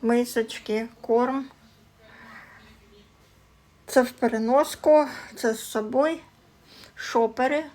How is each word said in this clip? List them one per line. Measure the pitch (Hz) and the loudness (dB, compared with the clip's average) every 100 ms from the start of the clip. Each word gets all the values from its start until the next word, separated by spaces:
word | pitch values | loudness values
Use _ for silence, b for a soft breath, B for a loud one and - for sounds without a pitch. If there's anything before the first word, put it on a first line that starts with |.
мисочки, | 226 240 240 240 226 - - 214 226 - | 2 2 2 -2 -4 -6 -6 -4 -4 -12
корм. | - 233 247 269 269 - - _ _ _ B B 226 214 B B 220 220 208 208 196 _ _ _ _ _ _ _ - | 0 2 2 -2 -6 -16 -20 _ _ _ B B -20 -20 B B -20 -20 -20 -20 -20 _ _ _ _ _ _ _ 0
Це | 269 | 2
в | 247 | 2
переноску, | - 247 233 226 254 302 - - 302 285 B B - | 0 -2 0 2 2 2 0 4 4 4 B B -6
це | 240 | -4
з | 220 | -4
собою, | - 226 214 254 302 320 - _ _ _ B B B - | -6 -6 -4 0 0 -2 -12 _ _ _ B B B -14
шопери. | - 240 226 220 254 294 311 | -4 0 0 0 -2 0 -4